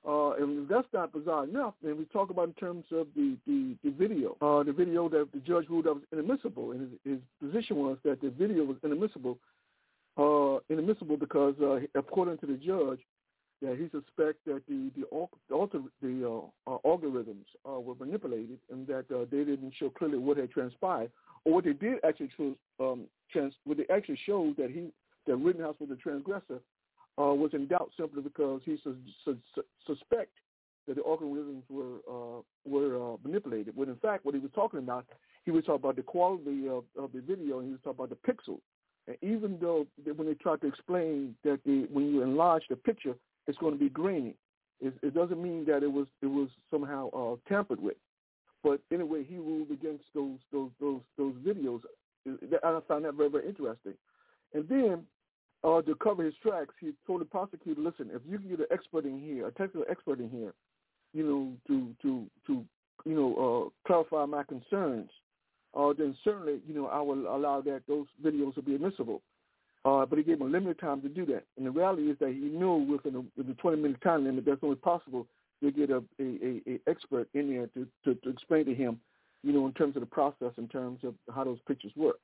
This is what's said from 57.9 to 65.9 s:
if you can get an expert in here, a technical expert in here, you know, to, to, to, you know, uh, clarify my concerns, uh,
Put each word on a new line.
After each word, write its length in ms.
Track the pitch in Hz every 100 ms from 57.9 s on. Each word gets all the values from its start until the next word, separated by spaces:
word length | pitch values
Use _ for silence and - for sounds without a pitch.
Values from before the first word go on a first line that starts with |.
| 165 120
if 80 | 110 123
you 80 | 202
can 120 | 196
get 100 | 175
an 80 | 151
expert 340 | 170 - 165 143
in 140 | 135
here, 280 | 147 135 113
a 40 |
technical 340 | 120 196 165 135
expert 300 | 185 - 135
in 100 | 117
here, 240 | 120 107 - _ _ _ _ _
you 100 | 151
know, 280 | 311 143 135 127 -
to, 280 | 139 123 120
to, 240 | - 262 220 _ -
to, 180 | 135 113 _ _ _ -
you 100 | 156
know, 560 | 135 - 127 117 80
uh, 160 | _ -
clarify 360 | 175 160 156 143
my 180 | 147
concerns, 640 | 143 131 - 202 175 120 98 - _ _ _ _ _ -
uh, 180 | 143